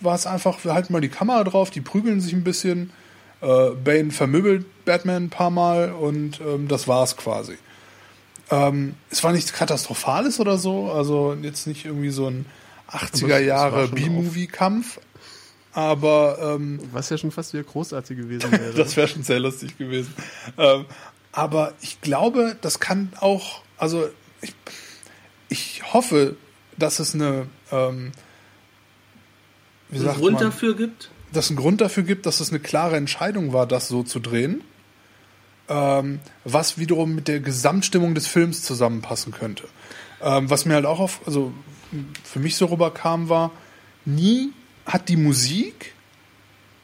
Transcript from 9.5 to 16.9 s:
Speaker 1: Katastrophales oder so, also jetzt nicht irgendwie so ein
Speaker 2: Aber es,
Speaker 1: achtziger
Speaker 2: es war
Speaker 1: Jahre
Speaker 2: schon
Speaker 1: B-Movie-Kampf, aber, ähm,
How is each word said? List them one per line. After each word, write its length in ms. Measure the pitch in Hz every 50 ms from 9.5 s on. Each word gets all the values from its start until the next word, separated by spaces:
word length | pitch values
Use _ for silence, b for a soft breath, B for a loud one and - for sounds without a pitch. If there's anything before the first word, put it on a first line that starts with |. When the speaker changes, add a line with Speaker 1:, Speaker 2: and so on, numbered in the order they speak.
| -
Speaker 1:
Katastrophales 840 | - 165 156 147 127 - - 120 - - 139 135 180 254 285 - -
oder 180 | 208 202 196
so, 340 | 185 175 185 190 196 196 185
also 440 | 160 151 143 147 147 147 143 143 143 147
jetzt 260 | 147 147 143 - -
nicht 180 | 156 147 147 -
irgendwie 240 | 156 147 143 143 143
so 180 | 135 135 135
ein 180 | 131 127 127 139 B B B B B B B B
Speaker 2:
Aber 100 | - -
es, 60 | - -
Speaker 1:
achtziger 240 | - - 131 - 147 143
Speaker 2:
es 60 | 139
war 0 |
Speaker 1:
Jahre 440 | 135 135 135 139 143 139 131 139 131
Speaker 2:
schon 80 | 123 131
Speaker 1:
B-Movie-Kampf, 1040 | 135 147 165 170 170 170 170 165 175 180 165 - - 190 190 208 233 240 - - - - _ B B B B B B B B B B B _ -
aber, 640 | 156 156 156 151 139 151 151 151 151 147 143 139 -
ähm, 380 | 160 147 147 143 147 143 143 143 147 127